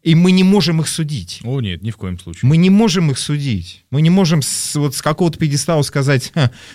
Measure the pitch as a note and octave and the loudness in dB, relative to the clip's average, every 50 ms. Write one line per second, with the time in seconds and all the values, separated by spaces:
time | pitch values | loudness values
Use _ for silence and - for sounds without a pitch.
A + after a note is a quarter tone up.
0 | - E3 D#3+ E3 F3 F#3 F#3 F#3 F#3 F#3 G3+ G3+ D3+ E3+ D#3+ D#3+ D3+ - - - | 0 2 4 4 4 4 4 4 4 4 4 2 2 0 0 -2 -2 -4 -4 -6
1 | D#3+ D3 D3+ A2 F2 - - - - A#2+ C3+ C#3 A#2 G2 F2 D2+ F#2+ A2+ A2 - | -6 -6 -6 -10 -10 -12 -14 -12 -8 -6 -6 -4 -4 -6 -6 -8 -8 -10 -10 -8
2 | G2+ F#2 F2+ F2 - E2+ D#2 - - C3 D#3 E3 F3+ F#3+ G3 G#3 A3+ G#3+ D#3 F#3+ | -10 -10 -10 -10 -12 -16 -10 -2 0 2 4 4 4 4 4 4 4 2 2 2
3 | E3 D3 C3 - - - D3 D3 C#3+ C#3 A2 F2+ E2+ - - - _ - B2+ D3 | 0 0 0 -2 -4 -4 -4 -4 -2 -2 -4 -4 -6 -10 -18 -20 _ -4 0 2
4 | D#3 E3 F3+ G3 F#3+ D#3 F3 D3+ B2 - - - - - - D3+ C#3+ D3 C3 - | 4 4 4 4 4 2 2 0 -2 -2 -6 -6 -6 -6 -4 -2 -2 -2 -4 -2
5 | - D3+ D#3 D#3 F#3 E3 D3+ - E3 D3 C#3+ C#3 - - E3 D3+ C3+ - - D3 | -2 -2 0 0 0 -2 0 -2 -2 -2 -2 -2 -2 0 0 0 0 -2 -2 -2
6 | C3+ C#3 C#3 B2+ - - - E3+ C3+ A#2+ - - - - | 0 0 0 0 -2 -4 -2 0 0 0 -2 -6 -20 -20